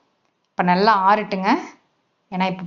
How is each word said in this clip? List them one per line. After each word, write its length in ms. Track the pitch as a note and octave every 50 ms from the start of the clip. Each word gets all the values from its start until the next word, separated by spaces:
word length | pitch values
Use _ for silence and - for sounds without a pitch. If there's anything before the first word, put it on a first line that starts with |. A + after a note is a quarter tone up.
| _ _ _ _ _ _ _ _ _ _
இப்ப 120 | _ -
நல்லா 520 | F3+ F3+ F3 F#3 G3+ A3+ A3 G3 F#3+ F#3+ G#3+
ஆறட்டுங்க. 340 | G#3+ G#3 - G3+ F#3 F#3+ G#3 C4+ F4+ - - - _ _ _ _ _ _ _ _ _ _ -
ஏன்னா 160 | G3 F3+ F#3
இப்ப 160 | F#3+ F3+ F#3 F3+